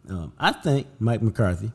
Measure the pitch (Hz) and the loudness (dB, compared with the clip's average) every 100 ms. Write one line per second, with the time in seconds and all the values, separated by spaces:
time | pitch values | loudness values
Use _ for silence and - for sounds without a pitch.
0 | - 92 80 - 175 - 160 139 139 - | -10 -8 -8 -2 -2 0 0 0 0 -2
1 | 113 117 110 - 101 90 107 | 0 2 0 2 2 0 -4